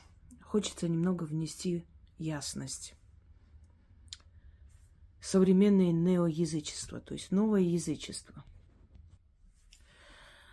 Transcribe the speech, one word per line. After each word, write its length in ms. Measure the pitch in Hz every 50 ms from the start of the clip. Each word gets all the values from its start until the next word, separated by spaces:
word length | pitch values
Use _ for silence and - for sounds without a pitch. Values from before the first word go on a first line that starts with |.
| - - - - - - - -
хочется 480 | - - - 208 202 - - - 175 170
немного 340 | 170 165 170 185 185 170 170
внести 600 | 151 151 160 160 151 - - - 185 175 170 170 - - - - - -
ясность. 800 | - 165 156 156 143 - - - 139 139 131 - - - - - _ - - - - _ - - - - - - - - - - _ _ _ - - - - - - - - - - - - - - - - - - - - - - - - - -
Современное 720 | - - - 190 185 185 185 185 202 208 202 190 185 175
неоязычество, 1080 | 165 165 170 180 185 175 170 170 151 160 175 151 160 156 151 - - - - - - -
то 140 | - - -
есть 180 | 147 - -
новое 300 | 190 196 214 220 214 196
язычество. 840 | 185 170 170 170 156 160 143 123 - - - - - - - 151 - - - - - - _ _ - _ - - - - - - _ _ _ _ - - _ _ _ _ - _ - - - - - - - - - - - - - -